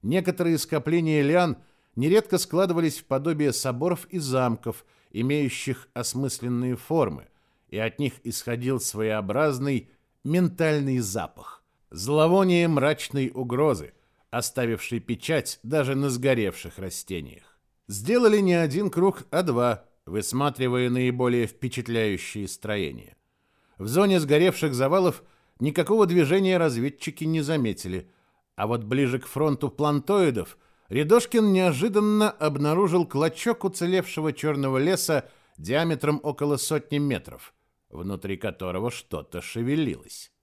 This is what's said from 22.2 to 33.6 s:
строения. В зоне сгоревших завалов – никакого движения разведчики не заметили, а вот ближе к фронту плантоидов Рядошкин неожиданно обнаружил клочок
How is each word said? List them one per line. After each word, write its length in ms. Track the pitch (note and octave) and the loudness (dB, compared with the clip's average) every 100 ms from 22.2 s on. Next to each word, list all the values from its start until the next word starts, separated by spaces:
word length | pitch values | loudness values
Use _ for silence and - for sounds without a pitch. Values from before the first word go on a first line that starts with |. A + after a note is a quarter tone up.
| - G#2+ G2 | -6 -8 -8
строения. 680 | - G#2+ G#2 E2 A#1+ G#1 _ _ _ _ _ _ _ | -10 -6 -4 -4 -6 -18 _ _ _ _ _ _ _
В 100 | G2 | -2
зоне 320 | C#3+ G3+ F#3+ | 2 4 4
сгоревших 540 | D3 D3 F3+ - D#3+ | 4 4 4 2 -2
завалов – 500 | B2 C3+ F#3 F3+ - - _ _ _ | 0 2 4 2 0 -12 _ _ _
никакого 460 | C#3+ D3+ E3 A3 G3+ | -4 -2 0 4 4
движения 520 | F3 C#3+ F#3+ F#3+ F#3 | 4 4 4 4 4
разведчики 680 | E3 A#2 C3 C#3 - - D#3+ | 2 0 -4 -4 -12 -6 -2
не 160 | D#3+ | -2
заметили, 680 | C#3+ D#3+ A#2 F#2+ F#2 F#2 F2 _ _ _ _ - | 0 0 0 -2 -6 -8 -10 _ _ _ _ -6
а 120 | G#2 | -2
вот 160 | A#2 | -2
ближе 360 | G#2+ B2+ C3+ B2+ | -2 0 0 -2
к 80 | - | -6
фронту 420 | C3+ D#3 C#3 C#3 | -2 0 0 -4
плантоидов 880 | - D3 D3 - G3+ F3 A2+ E2 - _ _ _ | -2 0 0 0 2 2 0 -6 -12 _ _ _
Рядошкин 640 | A2+ D3+ A#3 A#3 A#3+ G#3+ | -2 4 4 6 2 4
неожиданно 760 | F#3+ F#3 C3 G#3+ G3+ G#3 G#3+ G#3+ | 4 4 2 2 2 2 4 2
обнаружил 760 | - D3+ C#3 D3 E3 G3 F3+ D#3 | 2 -2 0 0 2 4 2 0
клочок 580 | C#3 D#3+ D#3+ A#3 A#3 | 0 -2 0 -2 -2